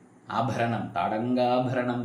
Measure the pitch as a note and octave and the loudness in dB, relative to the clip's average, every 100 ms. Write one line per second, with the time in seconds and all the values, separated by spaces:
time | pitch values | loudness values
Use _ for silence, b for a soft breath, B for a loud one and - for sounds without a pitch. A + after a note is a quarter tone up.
0 | - - - G#2+ A#2+ A#2+ A#2 G#2+ F#2 F2 | -20 -20 -6 -2 0 0 0 0 -2 -2
1 | G2+ A2 B2 B2 B2 B2 B2 B2+ B2 A#2+ | 0 0 0 2 2 2 2 0 -2 -2